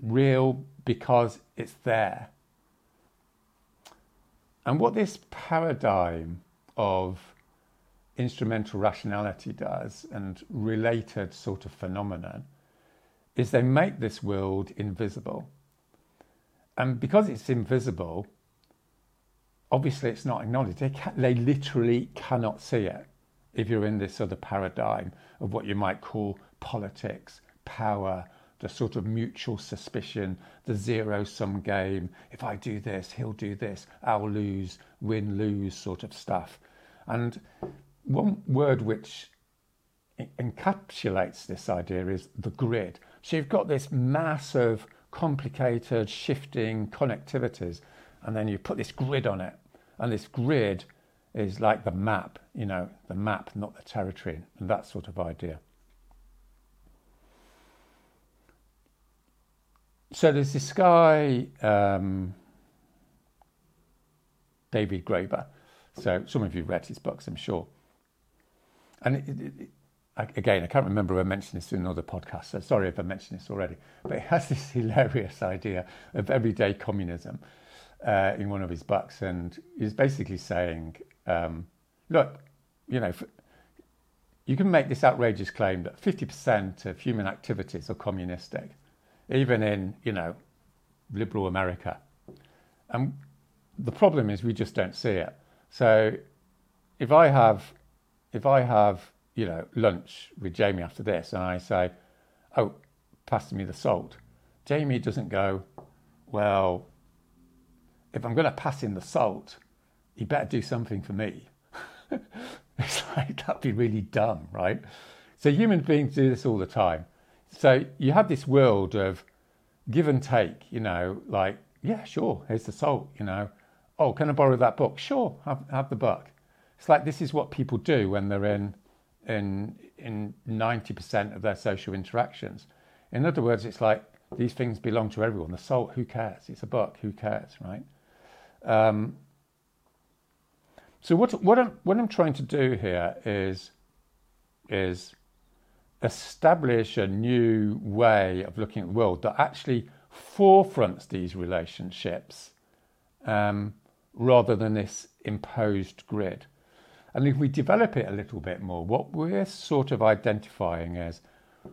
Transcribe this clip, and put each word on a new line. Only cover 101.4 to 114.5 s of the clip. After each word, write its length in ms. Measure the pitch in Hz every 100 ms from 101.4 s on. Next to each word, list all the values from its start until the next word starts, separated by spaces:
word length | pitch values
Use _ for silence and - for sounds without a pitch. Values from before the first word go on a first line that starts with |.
I 160 | 92 90
say, 320 | - 95 90 - _ _ _ _ _ -
'Oh, 180 | 107 - _ _ _ _ -
pass 260 | 113 -
me 120 | 98
the 80 | 95
salt,' 440 | - - 90 - - - _ _ _
Jamie 340 | - 147 147 123
doesn't 280 | 113 107 98
go, 360 | 95 98 98 - - - _ _ _ _
'Well, 600 | 107 104 98 95 90 - _ _ _ _ _ _ _ _ _ _ _ _
if 100 | 120
I'm 100 | 117
gonna 160 | 117 151
pass 320 | - 143 139
him 120 | 113
the 80 | 95
salt, 560 | - 160 117 95 - - _ _ _ _ _ -
he 80 |
better 220 | 117 147 139
do 160 | 123
something 400 | - 120 113 101
for 100 | -
me.'" 360 | 101 107 - - _ _ - - - -
<laughs> 80 | 277 - 214 254 - _ -
It's 220 | - - - -
like, 280 | 135 143
that'd 160 | - -
be 120 | 139
really 300 | 107 117 107
dumb, 460 | 101 113 110 87 82